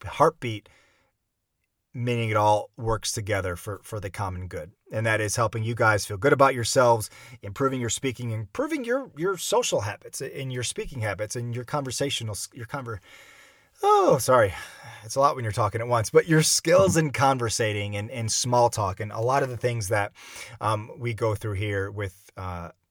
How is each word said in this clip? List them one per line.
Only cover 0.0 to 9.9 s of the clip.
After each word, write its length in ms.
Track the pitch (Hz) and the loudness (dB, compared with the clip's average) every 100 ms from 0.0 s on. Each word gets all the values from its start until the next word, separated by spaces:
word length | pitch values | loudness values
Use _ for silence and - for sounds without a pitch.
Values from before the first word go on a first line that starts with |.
heartbeat, 640 | 98 - 160 - 120 107 - _ _ _ _ _ _ _ _ _ _ _ _ | -10 2 2 2 -6 -8 -12 _ _ _ _ _ _ _ _ _ _ _ _
meaning 380 | 127 120 117 110 | -6 -2 -2 0
it 60 | 107 | 2
all 340 | 104 104 - - | 4 2 0 -6
works 360 | 113 110 - | -2 -2 -4
together 420 | 117 101 98 92 | -6 -2 -2 -2
for, 260 | 85 107 95 | -6 -8 -12
for 160 | - 107 | -10 -10
the 100 | 98 | -8
common 380 | - 98 90 90 | -6 -6 -6 -10
good. 240 | 87 78 _ _ | -10 -12 _ _
And 160 | 110 113 | -2 0
that 140 | 107 | 2
is 160 | 107 - | 0 0
helping 260 | 110 113 | 0 -2
you 140 | 110 117 | -4 2
guys 280 | 110 104 | 4 4
feel 120 | - 101 | 0 0
good 160 | 139 | 2
about 220 | 135 135 | 6 4
yourselves, 560 | 127 113 135 120 117 - - - - | 4 0 4 6 4 0 -12 -20 -14
improving 380 | 98 101 135 131 | -12 -2 0 0
your 100 | 117 | -4
speaking, 420 | - 135 120 120 | -2 -4 -4 -6
improving 520 | 110 107 - 302 311 | -6 -6 -6 -4 -4
your, 280 | 233 254 233 143 | -2 -2 -4 -4
your 200 | 185 180 | -4 -2
social 440 | - 226 - 139 | 0 0 2 -2
habits 380 | 104 | -2